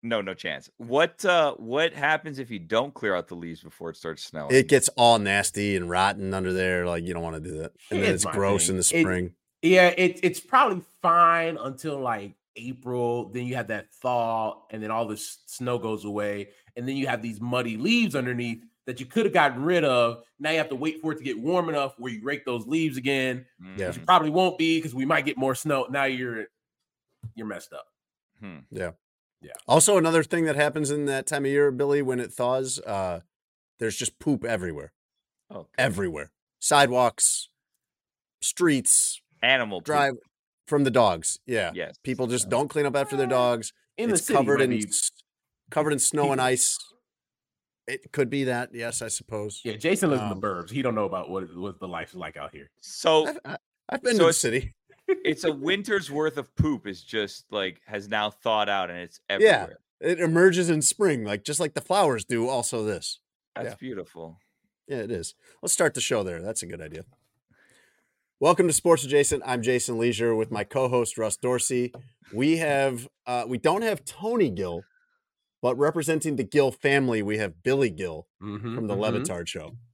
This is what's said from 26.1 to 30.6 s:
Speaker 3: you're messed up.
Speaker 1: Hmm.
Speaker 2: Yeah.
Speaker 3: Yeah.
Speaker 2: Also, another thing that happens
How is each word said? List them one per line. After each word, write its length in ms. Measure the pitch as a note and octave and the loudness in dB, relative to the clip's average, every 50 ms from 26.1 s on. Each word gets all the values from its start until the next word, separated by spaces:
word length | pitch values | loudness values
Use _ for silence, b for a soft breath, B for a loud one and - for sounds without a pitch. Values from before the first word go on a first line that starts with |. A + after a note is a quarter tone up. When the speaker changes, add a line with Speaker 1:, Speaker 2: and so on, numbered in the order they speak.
| C3+ B2 B2+ B2 A#2 A2+ G#2 - _ _ _ _ _ _ _ _ _ _ _ _ _ _ - A2+ - | 0 -2 -6 -6 -6 -8 -10 -10 _ _ _ _ _ _ _ _ _ _ _ _ _ _ -18 -16 -12
Speaker 3:
you're 100 | A2 A2 | -10 -8
messed 260 | G#2+ G2 E2+ - - | -8 -8 -10 -12 -14
up. 140 | - C#2+ - _ _ _ _ _ _ _ _ _ _ _ | -18 -18 -18 _ _ _ _ _ _ _ _ _ _ _
Speaker 1:
Hmm. 180 | A2 G2+ F2 D2 C2+ _ | -18 -18 -16 -18 -20 _
Speaker 2:
Yeah. 220 | - F#2+ F#2 E2+ E2 _ _ _ _ _ _ _ _ _ - | -12 -10 -10 -10 -10 _ _ _ _ _ _ _ _ _ -20
Speaker 3:
Yeah. 100 | - - - - - | -20 -20 -16 0 4
Speaker 2:
Also, 300 | B2 D#3 D#3+ - G#3 F#3+ | 4 4 6 6 6 4
another 260 | D#3+ E3 E3 E3 D#3 | 4 4 4 2 2
thing 220 | - - E3+ E3 | 2 0 0 0
that 100 | D#3+ C#3+ | 0 2
happens 360 | C#3+ | 2